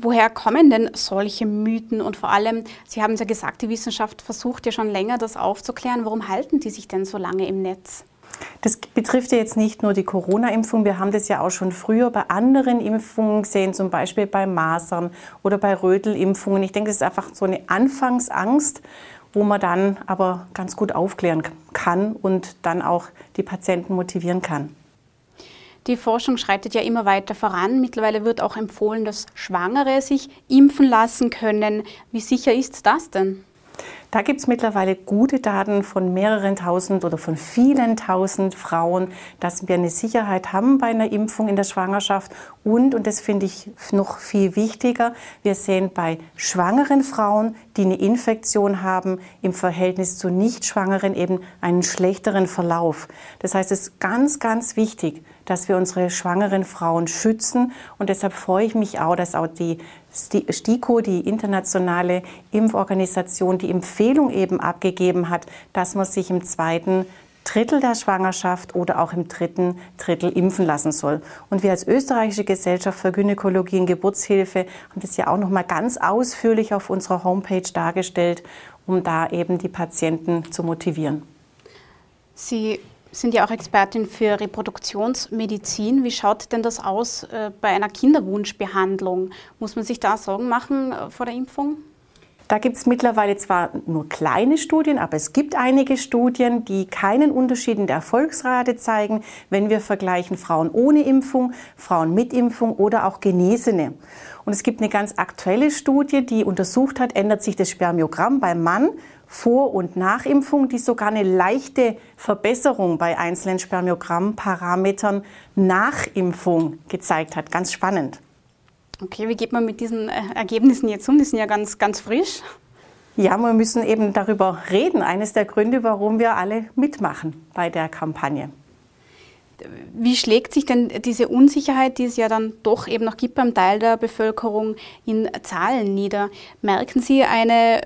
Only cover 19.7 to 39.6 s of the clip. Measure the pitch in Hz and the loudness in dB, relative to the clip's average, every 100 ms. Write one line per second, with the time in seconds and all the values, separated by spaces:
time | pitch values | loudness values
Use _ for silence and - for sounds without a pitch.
19.7 | 175 196 196 - 190 185 180 180 - 185 | 2 2 0 -4 0 0 -2 -8 -10 -8
20.7 | - 202 - 294 - 175 160 156 - - | -4 -4 -2 -4 -2 -2 -2 -4 -10 -10
21.7 | - 180 180 208 220 190 185 185 - 170 | -4 0 0 0 -2 -2 -2 -4 -6 -4
22.7 | 175 - 175 - - - - 185 180 - | -2 0 -2 -4 -18 -12 -8 -6 -4 -2
23.7 | 180 185 185 180 185 175 180 180 147 147 | -2 -2 -4 -4 -4 -2 -2 -2 -6 -6
24.7 | - _ _ _ _ _ - - - - | -12 _ _ _ _ _ -20 -20 -20 -20
25.7 | _ - 240 240 233 269 240 - 196 226 | _ -4 -2 0 0 0 -2 0 -2 0
26.7 | 226 226 233 202 196 196 202 190 180 190 | -2 0 0 2 2 0 -4 -2 0 0
27.7 | 262 247 226 220 214 220 233 214 220 214 | 2 0 0 0 0 0 0 -2 -4 -8
28.7 | - 214 226 214 208 - - - 180 180 | -2 -2 -2 -4 -6 -12 -14 -4 -2 0
29.7 | 247 269 269 269 277 - - - 269 277 | 0 2 0 0 -2 -4 -16 4 8 8
30.7 | 277 269 226 233 - - - 220 214 214 | 8 6 6 4 2 -2 0 0 2 2
31.7 | 214 214 - - 226 220 247 269 233 262 | -2 -6 -14 -8 -6 0 2 4 2 2
32.7 | - 214 302 320 196 190 190 - _ _ | 0 2 2 0 -2 -2 -4 -12 _ _
33.7 | - - - - 220 220 277 - 240 226 | -18 -18 -20 -4 -2 0 -2 0 0 0
34.7 | 202 190 190 - 208 269 262 220 196 208 | 0 0 -2 0 2 4 2 0 -2 0
35.7 | 202 202 190 185 185 208 214 196 190 175 | 0 -2 -2 0 2 2 2 0 -2 0
36.7 | 180 185 190 175 165 - 156 - 240 262 | 0 0 0 0 -4 -4 -6 -4 2 4
37.7 | 277 233 220 - 185 190 - 190 180 - | 4 2 0 0 0 0 0 -2 -4 -4
38.7 | 165 170 185 185 - - - 175 175 | 0 0 0 -2 -8 -20 -8 -6 -4